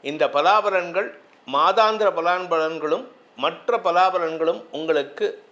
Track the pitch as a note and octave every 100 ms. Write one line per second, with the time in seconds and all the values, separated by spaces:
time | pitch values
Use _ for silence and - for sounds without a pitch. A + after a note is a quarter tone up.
0 | C3+ D3+ C#3+ C#3+ D#3+ G#3+ G3+ F#3 F3 F3
1 | A#3 - _ _ - C#3 E3 G3 G#3+ G#3+
2 | G3+ D#3 E3+ F3+ F3+ E3 D#3+ D#3+ D3+ F3
3 | C4 - _ - C#3+ E3+ - A#3 F3+ E3+
4 | F#3 F#3 E3 D#3+ E3 F#3+ - C#3+ D#3+ D3+
5 | C#3 - G#3+ - -